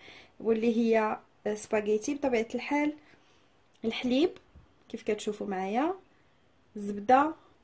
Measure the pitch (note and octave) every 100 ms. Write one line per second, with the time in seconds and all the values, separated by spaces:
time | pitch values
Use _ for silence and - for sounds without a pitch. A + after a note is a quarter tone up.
0 | - - - - G#3+ A3 A#3+ A3+ A#3 A3
1 | G#3+ - - _ G#3 G#3 - G#3+ G3+ G#3+
2 | D4 C#4+ C#4 A#3 A3+ A#3+ - C#4+ D4 D4+
3 | - - _ _ _ _ _ _ A3+ -
4 | B3+ B3+ E4+ - - - - _ - A3+
5 | - G#3 - G#3 G#3 F#3 F#3+ A3+ D#4+ F#4+
6 | - _ _ _ _ _ _ G#3+ G3+ G#3
7 | G#3 B3+ D#4 - - _